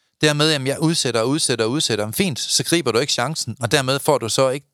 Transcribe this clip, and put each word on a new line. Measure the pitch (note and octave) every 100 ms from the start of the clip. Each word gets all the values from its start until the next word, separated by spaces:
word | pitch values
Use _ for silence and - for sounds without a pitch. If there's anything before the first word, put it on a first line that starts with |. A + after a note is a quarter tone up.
| _ -
Det | D3+
der |
med, | D3 D3+
"Jamen, | D3+ C3
jeg | C3+
udsætter | D#3 E3+ C3 A#2
og | A#2
udsætter | D3+ - A#2+ A2
og |
udsætter." | C#3 - G#2+ G#2+
Men |
fint, | A2 G3+ B2
så | - -
griber | - E3+ D#3+
du | A2+
ikke | C#3+
chancen, | - B2 D#3+ - A2+
og | A#2+
dermed | D3 C3 C#3
får | - C#3+
du | A2+
så | - C3+
ikke | C#3 -